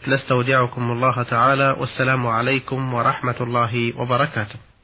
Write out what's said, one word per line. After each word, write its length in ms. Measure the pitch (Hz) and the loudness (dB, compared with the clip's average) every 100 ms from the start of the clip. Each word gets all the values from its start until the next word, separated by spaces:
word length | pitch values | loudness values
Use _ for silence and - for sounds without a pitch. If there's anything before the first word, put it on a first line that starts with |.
| - | 0
نستودعكم 800 | 135 - 127 123 135 123 123 120 | -2 2 0 2 2 2 -2 -4
الله 320 | 117 127 123 | 0 0 0
تعالى، 540 | 120 117 123 135 139 135 | -2 2 4 4 2 0
والسلام 480 | 131 - 131 131 120 | -4 -2 0 0 0
عليكم 680 | 113 123 135 - 131 131 | 0 0 -2 -2 -4 -2
ورحمة 420 | 120 117 135 127 120 | 0 0 0 -4 -4
الله 520 | 120 120 117 120 117 120 | -2 0 0 0 -2 -2
وبركاته. 760 | 123 123 147 117 104 - - _ | -2 0 0 -2 -6 -10 -20 _